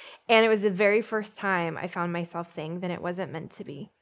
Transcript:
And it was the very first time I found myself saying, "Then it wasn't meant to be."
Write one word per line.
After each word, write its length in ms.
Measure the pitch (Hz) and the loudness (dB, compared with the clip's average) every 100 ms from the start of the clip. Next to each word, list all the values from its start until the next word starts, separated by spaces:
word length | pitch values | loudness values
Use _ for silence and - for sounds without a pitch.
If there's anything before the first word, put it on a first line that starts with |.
| - - - | -20 -10 4
And 160 | 226 226 | 6 8
it 20 | |
was 120 | 220 | 4
the 80 | 208 | 2
very 320 | 185 208 208 | 4 4 4
first 340 | 214 220 208 - | 2 -4 -6 -4
time 400 | 202 185 170 160 | 0 0 0 -4
I 100 | 175 | -6
found 240 | 185 175 | -4 -2
myself 380 | 170 170 170 175 | -2 -6 -8 -10
saying, 300 | - 156 175 | -8 -8 -6
"Then 100 | 180 | -6
it 100 | 175 | -6
wasn't 300 | 175 180 170 | -6 -6 -6
meant 200 | 160 - | -8 -10
to 120 | - | -10
be." 280 | 214 143 - _ | -12 -12 -14 _